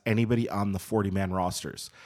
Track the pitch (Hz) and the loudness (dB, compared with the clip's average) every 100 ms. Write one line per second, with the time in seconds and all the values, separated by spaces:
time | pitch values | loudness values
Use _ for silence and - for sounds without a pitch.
0 | 117 110 113 120 117 101 101 95 - 110 | 0 2 4 2 0 -2 -2 -2 0 0
1 | 98 95 95 92 90 - 71 - - - | 2 0 0 0 -2 -4 -8 -10 -14 -18